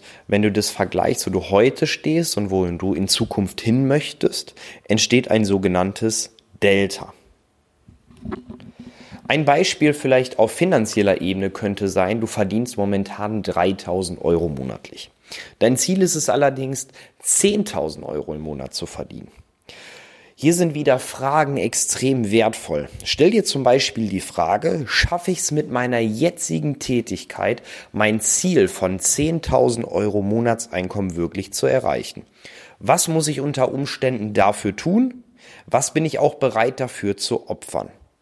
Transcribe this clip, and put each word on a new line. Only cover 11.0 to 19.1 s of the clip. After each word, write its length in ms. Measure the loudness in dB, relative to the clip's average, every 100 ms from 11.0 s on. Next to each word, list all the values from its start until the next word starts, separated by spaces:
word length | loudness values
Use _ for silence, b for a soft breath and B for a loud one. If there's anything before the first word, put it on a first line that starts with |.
| 2 2
Ebene 280 | 0 -2 -2
könnte 400 | -2 -4 -2 -2
sein, 320 | 0 0 0
du 60 | -2
verdienst 500 | -2 0 0 -2 -2
momentan 640 | 0 0 -2 -6 -6 -4
dreitausend 800 | -2 0 0 0 -4 -4 -4 -2
Euro 260 | 2 2 0
monatlich. 640 | -4 -8 -10 -14 -20 -20 _ B B B B
Dein 160 | 2 2
Ziel 260 | 0 2
ist 140 | 2 0
es 140 | 0
allerdings, 580 | 2 2 0 -6 -6 -10 B B B
zehntausend 840 | -2 2 2 2 -2 -4 -4 -6 -8
Euro 300 | -8 -6 -8
im 60 |
Monat 320 | -8 -8 -8
zu 120 | -10 -10
verdienen. 460 | -10 -12